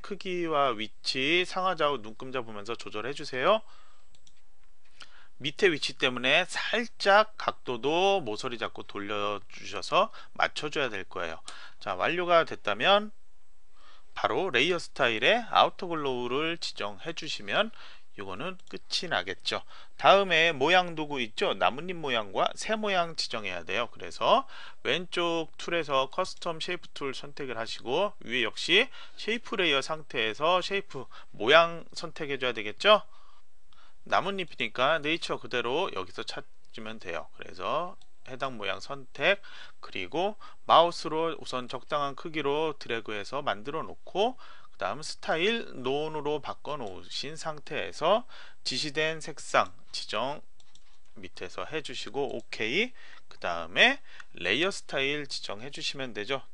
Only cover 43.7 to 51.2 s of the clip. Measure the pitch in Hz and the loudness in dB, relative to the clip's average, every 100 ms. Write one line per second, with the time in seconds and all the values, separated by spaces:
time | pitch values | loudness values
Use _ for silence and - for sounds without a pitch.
43.7 | 156 123 - - 175 226 254 - - - | -6 -6 -8 -4 2 2 0 -10 -10 -10
44.7 | - 95 123 156 - - 165 190 233 - | -4 -2 -2 -6 -6 -2 2 2 2 -2
45.7 | - 123 143 156 156 143 151 - 98 - | -4 0 0 -2 -2 0 0 -2 -6 -6
46.7 | 143 107 90 85 - 135 160 165 151 - | -6 -6 -8 -6 -6 -6 -6 -6 -6 -4
47.7 | 139 90 - 160 220 - - - - - | -4 -4 0 4 4 2 -10 -10 -6 -4
48.7 | 131 151 143 156 160 156 143 - 135 95 | -2 -2 0 0 -2 -6 -8 2 4 4
49.7 | - - - - 107 127 151 - - - | 0 -8 -6 -2 -2 0 -2 -8 -8 -8
50.7 | - - - - - | -8 -10 -8 -8 -8